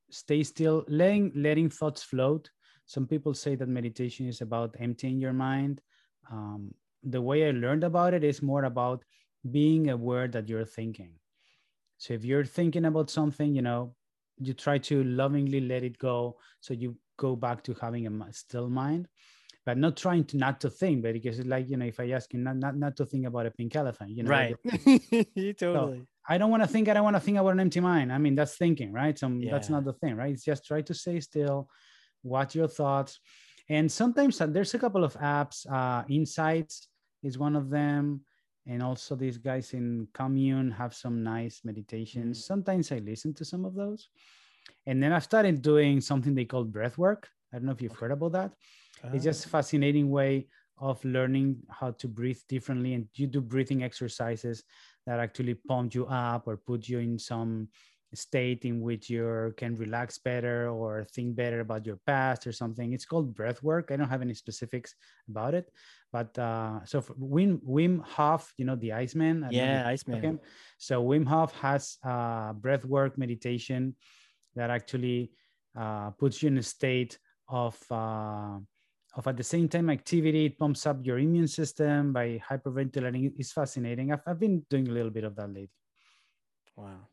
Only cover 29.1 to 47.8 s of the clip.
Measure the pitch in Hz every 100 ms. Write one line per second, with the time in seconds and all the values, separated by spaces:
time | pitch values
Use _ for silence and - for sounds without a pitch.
29.1 | 143 131 123 120 143 - 147 139 123 151
30.1 | 110 139 127 - 139 - 151 151 - 175
31.1 | 170 - 151 143 139 139 _ _ - _
32.1 | _ 123 131 135 160 156 156 143 139 139
33.1 | - _ - - - - 151 160 - 240
34.1 | 240 277 - 156 165 190 240 240 190 151
35.1 | - 143 147 143 - - 135 127 120 135
36.1 | 147 143 - 160 165 156 - - _ _
37.1 | _ 139 127 147 147 135 147 147 143 147
38.1 | 139 - _ _ _ 127 123 127 127 -
39.1 | 135 131 120 131 131 - 127 120 117 107
40.1 | - 135 135 135 135 131 107 123 - 120
41.1 | 117 113 113 113 - 117 107 104 113 113
42.1 | 123 117 113 - 196 190 185 156 127 104
43.1 | 110 156 147 156 180 185 190 202 214 -
44.1 | _ _ - _ _ - _ 135 131 143
45.1 | 170 - 220 202 147 147 151 143 139 131
46.1 | 135 139 135 120 127 110 107 120 151 185
47.1 | 208 - _ _ 123 131 123